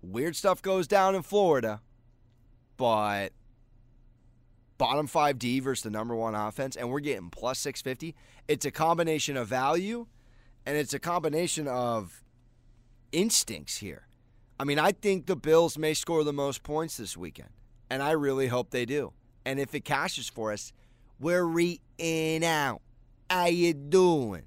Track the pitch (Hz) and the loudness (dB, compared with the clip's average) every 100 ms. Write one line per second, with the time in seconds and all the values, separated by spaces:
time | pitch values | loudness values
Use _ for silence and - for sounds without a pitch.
0 | 90 101 156 160 202 180 190 190 175 202 | -10 -4 -4 0 0 0 0 0 4 4
1 | 190 190 - 202 190 143 113 107 _ - | 4 2 0 2 6 4 2 -6 _ -20
2 | _ _ _ _ _ - _ _ 123 110 | _ _ _ _ _ -20 _ _ 2 2
3 | 104 101 98 - - - - - - - | 2 0 -4 -8 -20 -20 -20 -20 -20 -20
4 | - _ _ _ _ - _ _ 127 139 | -20 _ _ _ _ -20 _ _ 0 0
5 | 151 165 147 131 123 131 135 123 113 107 | 0 2 2 2 0 0 0 -4 -4 -6
6 | 117 117 113 107 107 107 135 - 120 135 | -4 -4 -2 -2 -4 -4 -6 -6 -6 -4
7 | 147 113 85 - 117 131 147 131 135 127 | -4 -6 -8 -6 -4 -4 -6 -6 -8 -8
8 | 160 - - - - 151 147 - 160 170 | -10 -12 -20 -20 -4 -2 -2 0 2 2
9 | 165 156 143 135 113 127 135 170 190 240 | 2 0 -2 -4 -2 -2 0 0 -2 -8
10 | 233 - _ - - - - 147 139 139 | -10 -20 _ -20 -20 -14 -6 -4 -2 -4
11 | 170 170 151 147 175 - 147 127 120 117 | -2 -2 0 -2 -2 -2 -4 -2 -2 -2
12 | 92 - _ _ _ _ - - _ - | -6 -16 _ _ _ _ -20 -20 _ -20
13 | _ 151 214 - - 87 71 - 101 71 | _ 0 2 2 0 -8 -10 -10 -10 -14
14 | - _ _ _ _ - 139 143 165 196 | -18 _ _ _ _ -8 0 4 4 2
15 | 208 190 - 175 139 160 170 147 156 156 | 0 0 0 -2 6 6 6 2 0 0
16 | - 165 151 143 143 135 - 151 160 - | 0 0 2 0 -2 -4 -6 -4 -4 -8
17 | 107 - 85 - 60 - - - - 131 | -10 -10 -12 -14 -20 -20 -20 -20 -8 -2
18 | 139 160 143 135 131 123 120 127 120 143 | 2 2 2 2 2 0 -2 -4 -2 -2
19 | 113 - _ _ - 139 135 147 - 139 | -4 -10 _ _ -8 -4 -4 -6 -2 -2
20 | 170 - 120 - 110 104 - - - _ | 0 -4 -10 -6 -6 -6 -10 -18 -20 _
21 | - - 143 175 175 165 175 170 - - | -20 -8 0 2 2 2 0 -2 -14 -8
22 | 165 160 160 160 165 156 143 110 - - | -4 -2 0 0 0 0 0 -4 -12 -20
23 | - _ _ 185 175 175 170 147 143 185 | -20 _ _ 0 2 4 2 2 4 6
24 | 185 160 117 90 | 6 4 0 -6